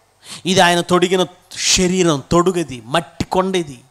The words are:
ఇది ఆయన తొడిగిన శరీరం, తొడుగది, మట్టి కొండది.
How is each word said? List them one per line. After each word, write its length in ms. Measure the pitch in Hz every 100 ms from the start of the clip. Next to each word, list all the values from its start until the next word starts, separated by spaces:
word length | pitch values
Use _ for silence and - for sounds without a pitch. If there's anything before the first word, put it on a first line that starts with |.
| _ _ - - 170
ఇది 140 | 190
ఆయన 220 | 175 175
తొడిగిన 440 | 170 180 180 185 180 - - -
శరీరం, 680 | - - 180 185 170 143 -
తొడుగది, 520 | 170 175 175 143 123 113
మట్టి 380 | 160 165 -
కొండది. 580 | - 185 190 185 151 123 _